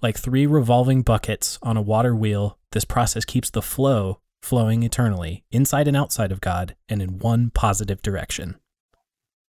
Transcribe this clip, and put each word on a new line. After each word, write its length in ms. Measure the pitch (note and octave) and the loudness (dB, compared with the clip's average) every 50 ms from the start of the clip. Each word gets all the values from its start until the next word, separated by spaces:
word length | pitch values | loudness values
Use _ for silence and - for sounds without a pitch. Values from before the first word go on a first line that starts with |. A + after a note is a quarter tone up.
| - | -4
Like 160 | A2+ G#2+ - | -4 -4 -2
three 260 | - C3 B2+ C3+ C#3+ | -4 0 2 2 4
revolving 560 | D3 D3+ D3+ B2 A#2 A#2+ B2 B2 C3 C3+ C3 A#2+ | 4 4 4 4 4 4 4 4 4 4 2 4
buckets 540 | - A2+ G#2+ - - G#2+ - - - - - - | 4 2 2 0 -2 -6 -4 -6 -8 -8 -6 -4
on 140 | B2 A2+ | -2 -2
a 60 | A2+ G#2 | -2 0
water 320 | G2+ A2 A2 A#2+ B2 A#2+ | 0 2 2 2 2 2
wheel, 420 | A2 A2 G#2+ G#2 G2+ G#2 G#2 - _ _ - - | 2 2 0 0 0 -2 -2 -4 _ _ -6 -4
this 120 | G#2+ - | -4 -4
process 400 | - - B2+ A#2 - - A2+ - | -2 0 0 0 0 -2 -4 -6
keeps 240 | - - B2+ - - | -2 -2 -2 -2 -2
the 120 | - A2 - | -4 -4 -6
flow 560 | - - - C3+ C3+ C3 A2 G2 F#2+ F#2+ - _ _ _ _ - | -6 -4 0 0 2 2 2 0 -2 -6 -8 _ _ _ _ -6
flowing 400 | - B2+ B2 A2+ A2 A2 A2+ A#2 | -2 0 2 2 2 2 2 0
eternally, 640 | A2+ - - A#2+ A2+ G2+ F2+ E2+ D#2+ F2 - _ - - | 0 0 0 0 0 0 -2 -4 -8 -8 -10 _ -2 2
inside 340 | A#2+ C#3 - - C#3+ D3 D3 | 2 2 2 2 2 2 2
and 80 | C#3 | 2
outside 340 | C#3 D3 - - - A2 F#2 F#2+ | 2 0 0 -2 -4 -2 -2 -2
of 80 | F#2 | -4
God, 340 | - F#2+ F2+ F2 F#2 F2+ - _ _ - | -4 -4 -2 -2 -4 -6 -10 _ _ -6
and 120 | A2 G2+ | -4 -4
in 180 | F#2+ F#2 F#2 F#2 | -4 -4 -6 -4
one 300 | - A2+ A#2 A#2 A#2+ A#2 | -2 0 2 2 2 2
positive 520 | - - - G#2+ G2 F#2+ G#2 G2 G2 - - | 0 2 2 2 0 0 -2 -4 -6 -4 -4
direction." 540 | G#2 G2 - - - - - - - - _ _ _ _ _ _ _ _ _ _ _ _ _ _ _ _ _ _ _ | -6 -4 -4 -6 -8 -10 -10 -8 -10 -12 _ _ _ _ _ _ _ _ _ _ _ _ _ _ _ _ _ _ _